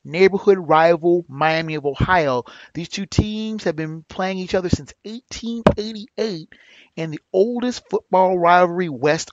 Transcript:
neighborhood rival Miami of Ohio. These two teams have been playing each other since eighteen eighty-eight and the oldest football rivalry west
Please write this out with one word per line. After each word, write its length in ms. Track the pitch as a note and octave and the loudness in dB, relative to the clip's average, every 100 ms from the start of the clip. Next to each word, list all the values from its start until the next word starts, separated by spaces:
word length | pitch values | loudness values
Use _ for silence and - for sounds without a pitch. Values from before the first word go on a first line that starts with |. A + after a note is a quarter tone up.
neighborhood 560 | C#3 D#3+ F#3+ F#3+ G#3 F#3+ | -8 2 4 6 4 2
rival 680 | D3+ D#3 E3 E3+ E3+ F3 E3+ | 4 6 6 4 4 0 0
Miami 460 | C3+ D#3 D#3+ D#3+ | -2 0 0 -2
of 100 | D3+ | -4
Ohio. 600 | C#3+ C3+ - F3+ D3 B2+ - - - | -4 -2 2 2 2 -2 -4 -14 -16
These 160 | D#3 E3+ | -12 -10
two 160 | - | -10
teams 600 | F#3+ - G#3+ G#3+ A3 A3 | -4 -2 -2 -4 -6 -6
have 120 | F3+ D#3 | -4 -4
been 260 | D#3 D#3+ - | -6 -10 -12
playing 300 | - F#3 F#3 | -6 -6 -4
each 160 | F#3 | -2
other 160 | F#3+ F3+ | -2 0
since 240 | - C#3 - | -4 -6 -20
eighteen 580 | G3+ A#3 - - A3+ A#3 A3+ - | -16 -16 -14 -12 -8 -2 0 -2
eighty-eight 720 | G#3+ A3 G3+ - A3 E3+ D#3+ - _ - _ - | -4 -10 -12 -8 -6 -8 -12 -20 _ -20 _ -10
and 160 | D#3+ | -8
the 80 | D3+ - | -10 -4
oldest 500 | F#3+ A3+ A#3+ B3 A#3 - | 0 0 0 -4 -6 -6
football 480 | G3+ - F#3 F#3 F#3 | -6 -2 2 2 2
rivalry 500 | E3+ F3+ F3+ F3 F3 | 4 4 4 0 -6
west 420 | B2+ D3 D#3+ - | -2 0 0 -4